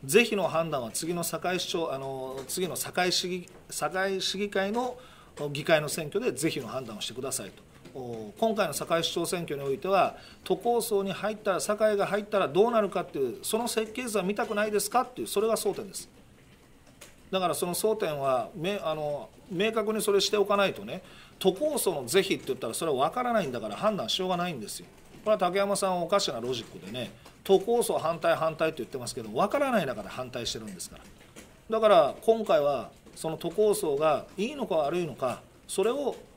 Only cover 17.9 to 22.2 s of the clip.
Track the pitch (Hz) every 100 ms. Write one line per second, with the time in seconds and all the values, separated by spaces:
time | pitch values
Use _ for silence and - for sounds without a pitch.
17.9 | 214 180 147 135 127 107 202 165 202 165
18.9 | 156 151 143 113 - - 170 214 220 208
19.9 | 214 202 202 190 208 196 202 190 123 101
20.9 | 160 - - - - 190 180 302 277 -
21.9 | 156 120 165